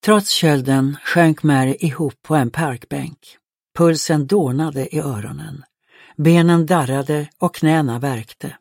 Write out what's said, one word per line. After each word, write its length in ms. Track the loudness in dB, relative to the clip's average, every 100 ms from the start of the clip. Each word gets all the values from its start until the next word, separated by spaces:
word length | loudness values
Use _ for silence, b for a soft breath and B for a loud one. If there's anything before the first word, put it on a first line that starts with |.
| 4
Trots 240 | 2 2
kölden 680 | 0 2 2 2 0 0 -4
sjönk 400 | -4 2 4 4
Mary 340 | 2 2 0 -2
ihop 420 | -4 -2 -6 -6
på 140 | -2 -2
en 140 | 0
parkbänk. 880 | -4 -6 -6 -10 -10 -10 -14 -20 _ _ _ _ 2
Pulsen 500 | 2 2 0 -2 0
dånade 680 | 0 0 -2 -4 -6 -6 -6
i 40 |
öronen. 640 | -6 -8 -10 -12 -14 -16 -20 _ b b b b
Benen 480 | 4 6 6 4 4
darrade 640 | 0 0 -4 -2 -4 -4 _
och 180 | -4 0
knäna 440 | 0 2 0 -4
värkte. 580 | -4 -6 -10 -14 -16 -16